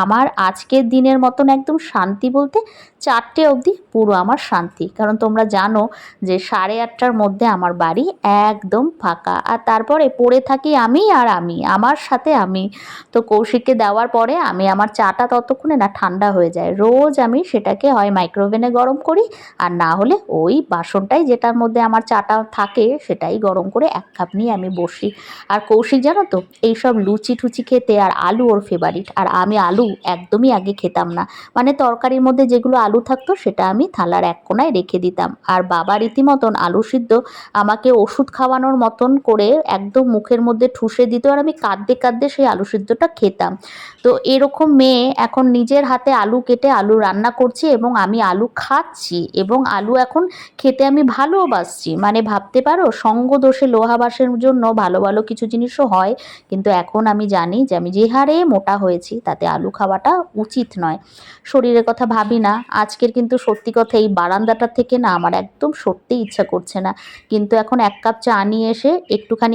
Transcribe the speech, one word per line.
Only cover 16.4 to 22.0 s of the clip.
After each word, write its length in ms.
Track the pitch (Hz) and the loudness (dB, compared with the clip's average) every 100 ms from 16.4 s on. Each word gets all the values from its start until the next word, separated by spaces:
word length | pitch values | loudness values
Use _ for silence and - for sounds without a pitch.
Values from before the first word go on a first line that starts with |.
| 170 175 | 0 0
যায়। 140 | 170 190 | -4 0
রোজ 320 | 220 254 294 277 240 | 2 4 2 2 0
আমি 140 | 254 359 | 0 -2
সেটাকে 360 | 220 202 196 277 240 | -2 -2 0 2 2
হয় 140 | 202 196 | 2 0
মাইক্রোওভেনে 500 | 170 - 202 220 247 240 | -2 -2 -2 0 0 0
গরম 200 | 254 285 - | 0 -2 -2
করি, 160 | 339 453 - - - | 0 0 -4 -16 -6
আর 120 | 175 175 | -4 0
না 80 | 165 175 | 0 2
হলে 180 | 220 392 - 160 | 2 0 -2 -2
ওই 140 | 165 277 - | 0 0 0
বাসনটাই 520 | 170 170 196 196 277 302 | -4 -4 -4 0 0 2
যেটার 260 | 240 233 233 | 0 0 0
মধ্যে 180 | 233 233 226 | 0 0 0
আমার 140 | 220 | 0